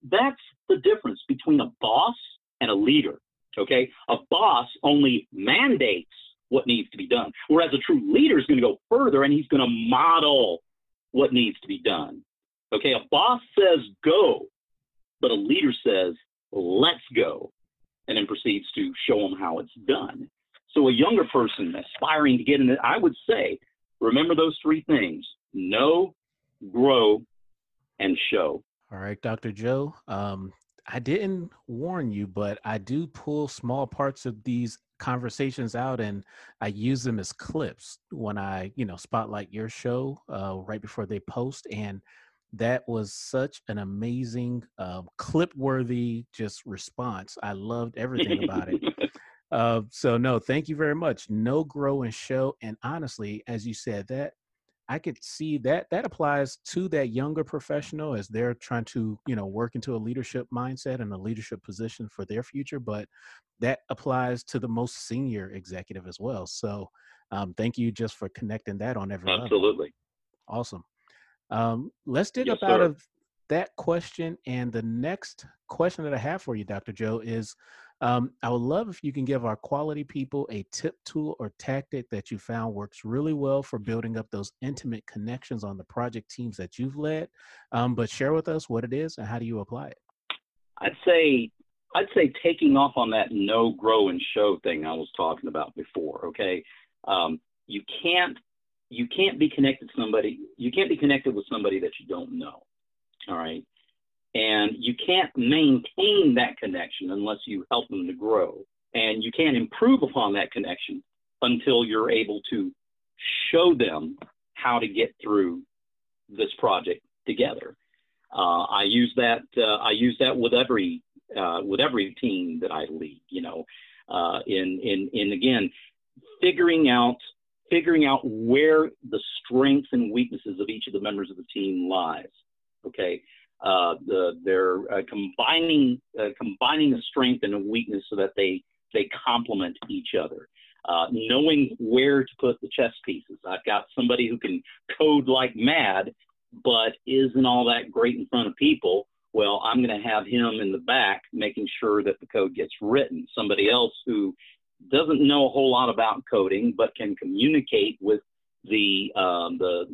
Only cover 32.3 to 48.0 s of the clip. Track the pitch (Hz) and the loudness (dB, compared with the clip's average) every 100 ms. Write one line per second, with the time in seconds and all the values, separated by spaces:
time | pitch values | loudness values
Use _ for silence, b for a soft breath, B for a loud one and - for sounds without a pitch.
32.3 | 92 101 104 107 107 98 139 165 - - | -4 -6 -6 -6 -8 -4 -6 -6 -10 -6
33.3 | 147 147 - 123 131 135 - - 135 127 | -4 -6 -8 -6 -4 -6 -4 -4 -4 -10
34.3 | 107 123 120 120 - _ _ - 127 120 | -10 -6 -4 -4 -10 _ _ -6 -6 -6
35.3 | - 139 127 120 117 127 127 107 101 - | -6 -6 -4 -8 -6 -6 -4 -6 -8 -14
36.3 | b b b 107 101 117 135 127 113 92 | b b b -10 -4 -2 -2 -2 -6 -6
37.3 | - - 160 123 - - - _ 147 107 | -14 -10 -6 -6 -10 -20 -20 _ -10 -8
38.3 | 101 98 95 92 123 113 90 - 120 110 | -6 -6 -8 -10 -8 -8 -8 -6 -4 -4
39.3 | 107 98 101 110 - 123 123 135 139 _ | -8 -10 -10 -10 -8 -6 -4 -6 -10 _
40.3 | - 98 95 92 107 104 - 98 104 - | -10 -8 -10 -10 -12 -12 -10 -8 -8 -8
41.3 | - 123 139 - 104 - 98 _ b b | -8 -8 -8 -14 -10 -10 -12 _ b b
42.3 | b _ 107 113 127 - 117 104 - - | b _ -4 -2 -2 -2 -6 -6 -10 -6
43.3 | 135 135 - - 104 98 98 113 123 123 | -4 -4 -8 -10 -8 -8 -8 -6 -6 -6
44.3 | 117 120 123 - - 92 90 87 - - | -6 -6 -8 -10 -14 -12 -10 -14 -14 -2
45.3 | 160 175 143 135 131 120 123 120 117 120 | 0 0 -2 -2 -2 -2 -4 -4 -6 -12
46.3 | - 107 - - 92 - - 123 98 95 | -10 -10 -10 -14 -14 -14 -10 -8 -8 -14
47.3 | - 101 98 104 117 117 117 | -12 -10 -10 -8 -6 -8 -8